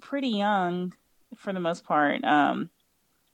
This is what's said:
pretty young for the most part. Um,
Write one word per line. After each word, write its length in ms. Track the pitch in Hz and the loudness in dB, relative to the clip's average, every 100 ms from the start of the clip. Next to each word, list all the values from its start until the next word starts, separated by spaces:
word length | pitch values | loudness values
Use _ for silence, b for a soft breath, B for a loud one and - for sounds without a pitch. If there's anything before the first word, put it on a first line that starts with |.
pretty 300 | - 285 269 | -8 -4 -2
young 640 | 202 202 202 180 180 180 - _ _ _ - | 0 2 2 0 -2 -4 -8 _ _ _ -14
for 160 | 202 | -8
the 80 | 190 | -4
most 240 | 170 170 | -4 -4
part. 400 | - 156 143 139 | 0 2 2 2
Um, 460 | - 147 143 127 160 _ _ _ _ _ _ | 2 2 2 0 -6 _ _ _ _ _ _